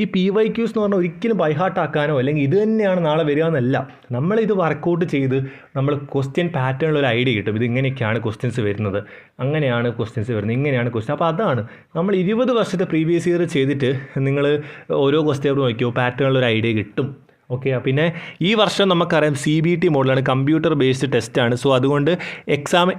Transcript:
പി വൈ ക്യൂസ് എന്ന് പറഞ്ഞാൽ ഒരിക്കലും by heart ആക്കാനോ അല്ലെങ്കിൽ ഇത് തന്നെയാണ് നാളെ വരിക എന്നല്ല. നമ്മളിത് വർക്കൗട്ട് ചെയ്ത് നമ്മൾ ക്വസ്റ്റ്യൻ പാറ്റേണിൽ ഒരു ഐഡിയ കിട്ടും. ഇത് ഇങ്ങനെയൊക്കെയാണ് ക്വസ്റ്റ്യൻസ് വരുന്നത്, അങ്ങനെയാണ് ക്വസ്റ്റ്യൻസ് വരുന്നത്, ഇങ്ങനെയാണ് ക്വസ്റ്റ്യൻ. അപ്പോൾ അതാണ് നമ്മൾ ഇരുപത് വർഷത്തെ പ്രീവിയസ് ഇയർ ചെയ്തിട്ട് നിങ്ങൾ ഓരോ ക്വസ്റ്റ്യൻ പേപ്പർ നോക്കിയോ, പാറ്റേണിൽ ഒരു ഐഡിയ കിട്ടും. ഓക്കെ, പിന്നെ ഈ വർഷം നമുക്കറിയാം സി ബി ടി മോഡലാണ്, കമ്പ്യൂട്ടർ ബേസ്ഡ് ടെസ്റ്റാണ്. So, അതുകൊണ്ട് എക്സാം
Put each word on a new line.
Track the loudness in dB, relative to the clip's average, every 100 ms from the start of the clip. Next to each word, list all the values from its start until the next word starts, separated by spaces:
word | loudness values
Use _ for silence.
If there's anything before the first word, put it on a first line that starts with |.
പി | 0 0 2
വൈ | 2 0
ക്യൂസ് | 0 -2
എന്ന് | 0
പറഞ്ഞാൽ | 0 0
ഒരിക്കലും | 0 -2 -2 0
by | 0 0
heart | 0 0
ആക്കാനോ | -2 0 0 0
അല്ലെങ്കിൽ | 0 0 2
ഇത് | 2
തന്നെയാണ് | 2 2 2 2
നാളെ | 2 2 2
വരിക | 2 2
എന്നല്ല. | 0 0 0 -4 -14 -8
നമ്മളിത് | -4 0 0 0 0
വർക്കൗട്ട് | 0 0 -2 0
ചെയ്ത് | 0 0 0 -2 -4 -10 -10
നമ്മൾ | -4 -2 -2 -4
ക്വസ്റ്റ്യൻ | -4 -2 -2 -2 -2
പാറ്റേണിൽ | -2 -2 0 0
ഒരു | 2 2
ഐഡിയ | 2 0
കിട്ടും. | -2 -2
ഇത് |
ഇങ്ങനെയൊക്കെയാണ് | -2 0 -2 -2 -2 -2
ക്വസ്റ്റ്യൻസ് | -4 -4 -4 -2 -2
വരുന്നത്, | -2 -4 -4 -8 -16 -20 -6
അങ്ങനെയാണ് | -4 0 0 0 -2 -4
ക്വസ്റ്റ്യൻസ് | -6 -4 -4 -2
വരുന്നത്, | -2 -2
ഇങ്ങനെയാണ് | 0 0 -2
ക്വസ്റ്റ്യൻ. | -4 -4 -2
അപ്പോൾ | -2
അതാണ് | 0 -2 -2 -4 -14 _
നമ്മൾ | -4 0 0
ഇരുപത് | 0 0 2 0
വർഷത്തെ | 0 -2 -2
പ്രീവിയസ് | 0 0 0 0
ഇയർ | 0 0 0
ചെയ്തിട്ട് | 0 0 -2 -2 -6 -4 -2
നിങ്ങൾ | 0 0 0 -4 -14 -4 0
ഓരോ | 2 2
ക്വസ്റ്റ്യൻ | 2 0 0
പേപ്പർ | 2 0
നോക്കിയോ, | 0 -2 0
പാറ്റേണിൽ | -2 0 2 2
ഒരു | 2 2
ഐഡിയ | 2 0
കിട്ടും. | -2 -4 -6 -8 -20 _ -10
ഓക്കെ, | -6 -2 -2 0
പിന്നെ | 0 0 -2 -12 -4
ഈ | 0
വർഷം | 2 2 2 2
നമുക്കറിയാം | 2 2 2 2 0
സി | 0 2
ബി | 2 2
ടി | 2 2
മോഡലാണ്, | 2 2 2
കമ്പ്യൂട്ടർ | 0 2 2 2
ബേസ്ഡ് | 2 2 2 0
ടെസ്റ്റാണ്. | 0 0 0 0 2
So, | 2 2
അതുകൊണ്ട് | 2 2 0 0 -4 -10 -4
എക്സാം | -4 0 2 2